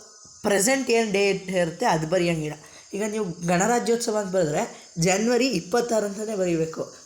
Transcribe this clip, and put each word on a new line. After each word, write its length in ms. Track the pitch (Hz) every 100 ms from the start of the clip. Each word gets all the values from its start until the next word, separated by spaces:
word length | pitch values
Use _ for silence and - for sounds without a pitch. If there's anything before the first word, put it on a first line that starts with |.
| - - - -
ಪ್ರೆಸೆಂಟ್ 480 | 208 196 196 269 240
ಏನು 220 | 233 226
ಡೇಟ್ 380 | 196 202 190 180
ಇರುತ್ತೆ 360 | 185 170 170 349
ಅದು 200 | 165 156
ಬರೆಯಂಗಿಲ್ಲ. 500 | 185 175 165 151 147 - - -
ಈಗ 80 | 196 214
ನೀವು 380 | 214 196 160 175
ಗಣರಾಜ್ಯೋತ್ಸವ 720 | 180 208 240 196 233 233 214
ಅಂತ 180 | 196
ಬರೆದ್ರೆ 560 | 185 156 156 226 - - -
ಜನವರಿ 480 | 170 190 226 247 262
ಇಪ್ಪತ್ತಾರು 600 | 196 170 240 240 220 208
ಅಂತಲೇ 300 | 202 214 214
ಬರೀಬೇಕು. 560 | 180 165 160 160 135 -